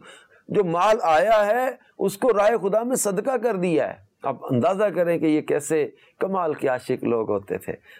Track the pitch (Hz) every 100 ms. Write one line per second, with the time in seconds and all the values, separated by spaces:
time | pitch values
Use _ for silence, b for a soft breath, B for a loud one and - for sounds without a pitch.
0 | B B B B - 190 180 170 202 220
1 | 165 156 202 214 202 240 254 247 b -
2 | 196 - 254 208 208 233 190 208 240 247
3 | 202 190 269 254 233 190 185 151 101 -
4 | _ _ - 127 - 123 156 196 208 170
5 | 170 165 156 156 143 143 - 156 131 b
6 | b - 190 190 165 139 131 127 - 127
7 | 113 117 104 101 - 92 - - B